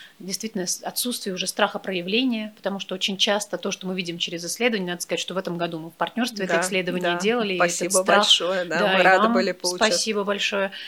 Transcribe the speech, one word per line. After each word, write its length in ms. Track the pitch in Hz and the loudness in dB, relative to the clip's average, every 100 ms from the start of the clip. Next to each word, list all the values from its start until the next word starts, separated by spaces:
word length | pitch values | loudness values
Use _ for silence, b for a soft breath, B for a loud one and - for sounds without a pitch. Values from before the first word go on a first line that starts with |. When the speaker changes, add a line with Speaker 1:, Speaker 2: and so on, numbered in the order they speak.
| B - | B -16
Speaker 1:
действительно 460 | 185 185 220 196 180 | -10 -8 -6 -6 -6
с-, 160 | - | -6
отсутствие 520 | - - 247 240 202 | -6 -6 -6 -6 -6
уже 120 | 180 185 | -6 -4
страха 320 | - 202 202 | 0 0 0
проявления, 760 | 202 185 175 226 262 220 214 - | -6 -6 0 0 0 -2 -6 -8
потому 220 | 190 196 | -6 -6
что 140 | - | -6
очень 220 | 190 - 190 | -4 -4 0
часто 400 | 220 202 - 180 | 2 0 -2 -6
то, 120 | 202 | -6
что 140 | - 185 | -6 -6
мы 80 | 190 | -6
видим 220 | 175 170 | -6 -6
через 260 | - 170 | -6 -6
исследования, 460 | 170 - 240 214 180 | -8 -2 0 0 -4
надо 100 | 175 | -6
сказать, 180 | - 170 | -4 -4
что 140 | - | -4
в 40 | 185 | -6
этом 200 | 180 170 | -4 -4
году 200 | 175 165 | -4 -6
мы 100 | 165 | -10
в 40 | |
партнерстве 500 | - 170 - 240 208 | -6 -4 -2 -4 -2
это 80 | 185 | 0
Speaker 2:
Да, 60 | 170 | 0
Speaker 1:
исследование 540 | 180 185 180 175 180 | 2 0 0 0 0
Speaker 2:
да. 40 | 175 | 0
Speaker 1:
делали, 360 | 202 240 208 | 0 0 0
и 20 | 180 | 2
Speaker 2:
Спасибо 300 | 175 - 175 | 0 0 0
Speaker 1:
этот 60 | |
страх 240 | 190 196 202 | 2 6 6
Speaker 2:
большое, 460 | 208 - 170 190 175 | 6 4 2 0 0
да, 120 | 160 | 2
Speaker 1:
Да, 120 | 202 | 4
Speaker 2:
мы 80 | 190 | 6
Speaker 1:
и 40 | |
Speaker 2:
рады 180 | 180 190 | 8 8
Speaker 1:
вам 100 | 220 | 6
Speaker 2:
были 200 | 233 185 | 4 2
поучаствовать. 420 | 180 180 180 220 | -2 -4 0 2
Speaker 1:
спасибо 300 | 175 220 208 | 2 0 -2
большое. 460 | 196 202 - 196 196 190 | -2 -2 -2 0 -2 -4